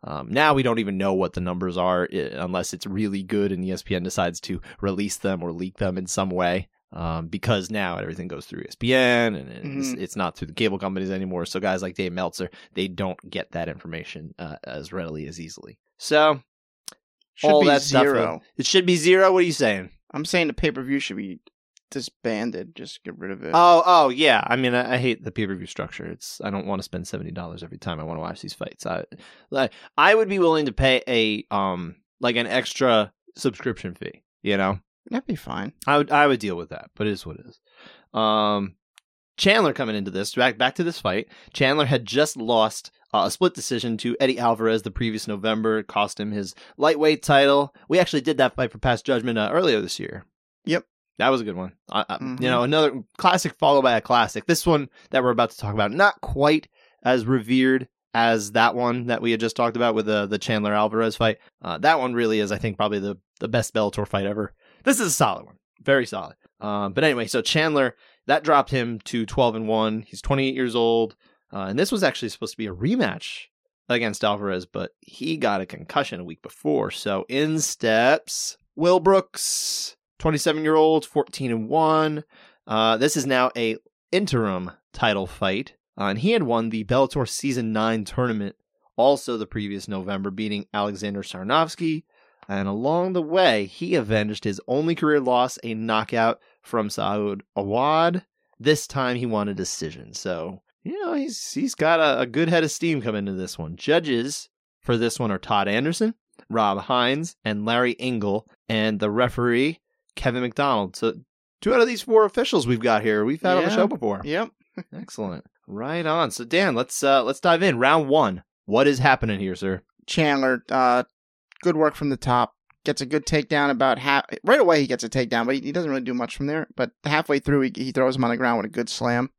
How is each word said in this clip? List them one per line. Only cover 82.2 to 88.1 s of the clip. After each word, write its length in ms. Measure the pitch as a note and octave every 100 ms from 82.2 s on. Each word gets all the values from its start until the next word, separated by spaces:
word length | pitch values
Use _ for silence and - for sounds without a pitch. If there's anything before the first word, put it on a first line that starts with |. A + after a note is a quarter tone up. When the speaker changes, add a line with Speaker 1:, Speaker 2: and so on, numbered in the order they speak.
| D3+ _ - _ -
Speaker 1:
Uh, 300 | A2 A2 A2+
this 200 | C#3 D#3+
is 100 | C3+
now 240 | C3 B2+ A#2+
a 200 | A#2 A2 _ _ _
interim 580 | F#3 G3+ B2+ G#2+ F#2 F2+ - _
title 340 | - A#2 G2+ F#2
fight. 480 | - G2 G2 - _ _ -
Uh, 60 |
and 140 | G2+ G2+
he 120 | D#3+
had 100 | A3+
won 260 | C#3+ A#2 A2+
the 140 | A2
Bellator 440 | G#2 B2 C3+ D3+ B2
Season 440 | - C#3 B2+ A2+
nine 320 | A2 A2 A2+
tournament 500 | G2+